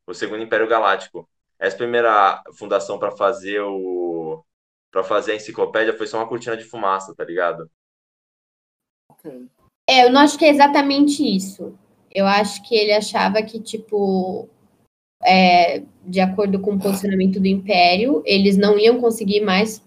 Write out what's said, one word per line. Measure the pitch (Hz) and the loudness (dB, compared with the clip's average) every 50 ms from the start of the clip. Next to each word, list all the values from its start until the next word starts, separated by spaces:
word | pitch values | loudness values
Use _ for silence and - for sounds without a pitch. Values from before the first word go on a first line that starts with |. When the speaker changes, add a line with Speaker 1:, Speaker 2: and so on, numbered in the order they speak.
| _ | _
Speaker 1:
o | - 90 | -18 -12
segundo | - 110 101 107 110 113 | -10 -10 -8 -8 -10 -6
império | 113 113 107 113 | -2 -2 0 0
galáctico. | 110 113 113 107 98 98 95 - - - 85 - _ _ _ _ _ _ - | 0 0 2 2 0 0 -2 -4 -12 -18 -18 -18 _ _ _ _ _ _ -6
Essa | - 98 95 | -6 -6 -4
primeira | - 123 120 120 120 117 113 110 104 98 95 87 - - - - | -4 -6 -2 0 0 2 2 2 2 2 2 0 -2 -8 -18 -20
fundação | - 110 98 101 98 95 - 104 101 | -18 -6 -4 -4 -4 -2 -6 -8 -6
pra | 107 101 | -6 -8
fazer | - - 104 98 95 95 92 98 101 104 | -4 -2 -2 -2 -2 -4 -8 -8 -6 -6
o, | 101 101 98 95 95 92 90 90 87 85 82 82 80 80 80 80 _ _ _ _ _ _ _ _ _ _ | -6 -6 -8 -8 -8 -6 -6 -6 -6 -6 -6 -8 -8 -10 -12 -14 _ _ _ _ _ _ _ _ _ _
pra | - 95 92 | -6 -6 -4
fazer | - 110 104 98 110 107 | -2 -2 -2 -2 -4 -6
a | |
enciclopédia | 104 - - 101 107 98 - - 110 113 113 110 | -8 -10 -12 -6 -6 -4 -2 -2 -2 0 -2 -2
foi | - 110 | -4 -6
só | 107 - | -8 -6
uma | 113 113 - | -6 -6 -6
cortina | 123 117 120 120 113 | -8 -8 -8 -8 -10
de | 110 113 | -10 -12
fumaça, | - - 117 104 98 98 95 92 87 85 | -14 -10 -6 -4 -4 -4 -4 -6 -10 -14
tá | - 87 | -14 -12
ligado? | 80 85 90 87 85 82 82 82 - _ _ _ _ _ _ _ _ _ _ _ _ _ _ _ _ _ _ _ _ _ _ _ _ _ _ _ _ | -8 -4 -4 -2 -2 -4 -6 -12 -20 _ _ _ _ _ _ _ _ _ _ _ _ _ _ _ _ _ _ _ _ _ _ _ _ _ _ _ _
Speaker 2:
Ok. | _ _ - 160 131 127 127 - _ _ _ _ _ _ _ - | _ _ -20 -20 -20 -18 -20 -20 _ _ _ _ _ _ _ 4
Speaker 3:
É, | 269 254 247 | 6 6 8
eu | 247 | 8
não | 262 277 | 8 6
acho | 294 294 - | 6 4 4
que | - 330 | 4 4
é | 302 | 4
exatamente | 294 262 285 285 285 302 277 277 277 277 285 294 285 - 285 | 6 6 6 4 4 2 0 0 2 2 2 2 2 0 -2
isso. | 233 190 185 - - - - 175 - - _ _ _ _ _ _ _ - | 0 0 -2 -4 -6 -10 -14 -16 -16 -18 _ _ _ _ _ _ _ -4
Eu | 190 196 | 0 0
acho | 196 202 202 214 208 - - - | 2 2 2 0 -2 -6 -12 -6
que | - 240 | -2 0
ele | 214 208 208 208 | 0 2 2 2
achava | 214 208 - - 226 190 190 196 220 214 | 0 0 -2 -2 -2 0 0 0 -2 -4
que, | 214 - 226 | -4 -8 -14
tipo, | 214 - - 220 - - 214 208 202 190 190 185 185 185 185 - - - _ _ _ _ _ _ _ _ _ _ _ _ _ _ - | -12 -12 -12 -12 -8 -6 -4 -2 -2 0 0 -2 -2 -4 -6 -10 -12 -16 _ _ _ _ _ _ _ _ _ _ _ _ _ _ 2
é, | 185 185 190 190 180 175 175 175 170 185 196 - - _ _ - | 4 4 6 6 6 6 4 4 2 0 -4 -8 -12 _ _ -16
de | 185 180 190 | -6 -2 0
acordo | 185 190 - - 208 196 196 190 | 0 0 0 -2 -2 -2 -2 -2
com | 196 208 202 | -2 -2 -4
o | 190 | -2
posicionamento | 190 202 196 190 202 196 190 190 185 190 190 202 | -2 -2 -4 -4 -4 -2 0 0 0 0 0 0
do | 190 | 0
Império, | 190 196 196 190 208 202 180 175 175 180 190 226 262 302 - - | 0 0 -2 -2 0 2 4 4 4 4 2 0 0 0 -2 0
eles | - 202 196 196 202 196 | 0 2 2 2 4 4
não | 190 202 202 208 202 | 4 4 4 4 4
iam | 214 226 247 254 | 4 4 4 4
conseguir | 240 226 226 - 220 196 202 208 | 0 -2 -2 -2 -2 -2 -2 0
mais | 214 202 185 190 220 220 - - _ | 0 0 0 0 0 -2 -4 -10 _